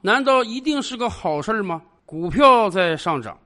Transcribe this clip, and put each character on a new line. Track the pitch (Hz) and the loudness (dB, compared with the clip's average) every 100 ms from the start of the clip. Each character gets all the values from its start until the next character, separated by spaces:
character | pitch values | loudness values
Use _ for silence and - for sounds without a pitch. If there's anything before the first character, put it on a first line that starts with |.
难 | 190 254 | 0 2
道 | 269 262 | 4 2
一 | 226 254 | 0 -4
定 | 285 285 | -4 -4
是 | - 247 | -4 -4
个 | 240 | -6
好 | - 175 147 | -4 -6 -4
事 | 170 | -4
儿 | 220 | -4
吗？ | 190 165 _ _ | -4 -6 _ _
股 | - 156 170 | -14 -8 -4
票 | 180 277 240 208 | 4 6 6 2
在 | 180 175 156 | 0 -2 -2
上 | 175 143 | -4 -4
涨， | 107 - | -6 -16